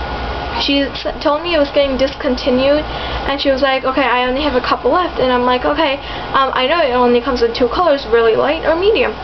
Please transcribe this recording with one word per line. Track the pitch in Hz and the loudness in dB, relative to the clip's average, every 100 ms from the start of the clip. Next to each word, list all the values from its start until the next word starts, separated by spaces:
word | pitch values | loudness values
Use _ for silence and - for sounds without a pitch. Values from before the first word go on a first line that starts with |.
| - - - - - - | -6 -6 -8 -8 -6 -4
she | - 277 | 0 0
s-, | 277 - 302 - | 0 -4 -8 -4
told | 294 294 | -2 -2
me | 349 | 0
it | 320 | 0
was | 285 | 2
getting | 294 277 254 | 2 0 0
discontinued, | 269 - 285 247 - 247 269 294 302 - - - - | -2 -2 -4 -2 0 2 2 2 0 -8 -6 -6 -4
and | 277 | -2
she | 285 | 0
was | 262 | 2
like, | 277 262 | 2 0
"Okay, | 262 262 | 0 0
I | 254 247 254 | 0 0 0
only | 262 | 0
have | 294 247 | 0 0
a | 247 | 0
couple | 247 247 | 0 0
left." | 339 339 - | 0 0 0
And | 254 | 0
I'm | 247 | 2
like, | 247 247 | 2 0
"Okay, | 285 294 311 277 - - - | 0 0 0 -2 -6 -10 -4
um, | 269 262 - | 0 0 0
I | 254 | 0
know | 339 | 2
it | 285 247 | 2 2
only | 247 240 | 4 2
comes | 247 240 | 0 0
in | 226 | 0
two | 226 240 | 2 0
colors, | - 359 277 214 | 2 2 2 2
really | 233 226 233 | 2 4 2
light | 254 320 - | 2 0 0
or | 330 | 2
medium." | 392 392 220 214 | 2 2 0 -4